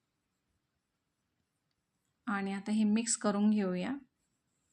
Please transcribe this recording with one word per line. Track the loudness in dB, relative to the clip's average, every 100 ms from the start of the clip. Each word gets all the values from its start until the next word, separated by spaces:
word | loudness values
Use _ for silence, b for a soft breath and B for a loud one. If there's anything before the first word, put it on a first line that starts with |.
| _ _ _ _ _ _ _ _ _ _ _ _ _ _ _ _ _ _ _ _ _ _ -6
आणि | -4 -4
आता | -6 -2
हे | 2
मिक्स | 4 2 0 -2
करून | 0 2 2
घेऊया. | 2 0 -2 -4 -8 -12 _ _ _ _ _ _